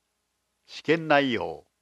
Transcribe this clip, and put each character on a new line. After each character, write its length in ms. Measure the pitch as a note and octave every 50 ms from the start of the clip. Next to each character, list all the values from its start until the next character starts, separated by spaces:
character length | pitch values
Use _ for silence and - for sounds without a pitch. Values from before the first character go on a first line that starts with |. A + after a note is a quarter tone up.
| _ _ _ _ _ _ _ _ _ _ _ _ _
試 160 | - - -
験 260 | - - D#3 E3 D#3+ D#3
内 240 | D3 C#3+ C#3+ C3
容、 340 | A#2 G2 E2+ E2 D#2+ C#2+ - _ _ _